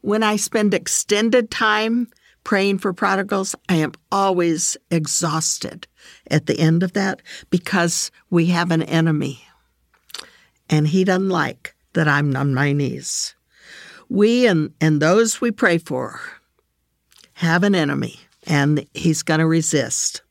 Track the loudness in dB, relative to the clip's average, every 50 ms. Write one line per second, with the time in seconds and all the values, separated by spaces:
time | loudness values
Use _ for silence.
0 | -2 -2 0 0 0 0 0 -2 -4 -2 -2 0 2 2 2 0 -2 -2 -4 -4
1 | -2 0 0 0 2 2 2 2 2 0 -4 -2 0 0 2 0 0 0 -2 -2
2 | -2 -4 _ _ _ _ _ _ _ -2 0 2 2 2 0 0 -2 -4 -4 -2
3 | -2 0 0 -2 -2 -2 -2 -4 -2 -4 -8 -10 _ 0 0 2 2 -2 -4 _
4 | _ _ 0 0 2 2 2 2 2 0 0 0 -2 -4 -6 -8 _ _ -2 -2
5 | -2 -2 -4 -2 -2 -2 -2 -2 -2 -4 -4 -6 -8 -12 -12 -14 -20 _ _ _
6 | -20 -20 -20 -20 _ -2 -2 0 0 0 0 2 2 2 4 2 0 0 -2 -2
7 | -2 -2 -4 -6 _ -20 -20 -20 -6 _ -2 -2 -2 0 0 0 0 0 -2 -4
8 | -6 -8 _ -18 _ _ 0 2 2 2 2 0 0 0 0 -2 -2 0 0 2
9 | 2 2 2 0 -2 -4 -8 -10 -18 _ _ _ _ _ _ _ _ _ _ _
10 | _ _ -20 -20 -20 -20 _ _ _ _ _ _ _ _ 0 2 2 2 2 2
11 | 2 2 0 0 0 -2 -2 -2 -2 -4 -6 _ _ -20 _ _ _ _ _ 0
12 | 0 2 2 2 0 0 0 0 0 0 0 0 0 0 0 -2 -2 -4 -6 -8
13 | -8 -8 -8 -6 -8 -8 -12 _ _ _ _ _ -20 -20 -20 -20 -20 -20 -20 -20
14 | -12 _ 0 2 4 4 4 4 4 4 4 2 0 -2 -4 _ 0 2 2 2
15 | 2 4 4 4 2 0 0 -2 -2 -4 -2 0 0 2 2 0 -2 -4 -6 -6
16 | -6 -6 -10 -14 -16 -16 -18 -20 _ _ _ _ _ _ _ _ _ _ _ _
17 | _ _ _ _ -20 _ _ -4 0 0 2 2 2 2 2 2 0 0 -2 -4
18 | -4 -6 -8 -16 -20 _ _ _ _ 0 0 2 4 2 2 0 -2 _ _ -4
19 | -2 -2 -2 -2 -2 -2 0 2 2 2 2 0 0 0 0 -2 -2 -2 -4 -4
20 | -4 -6 -6 -8 _ _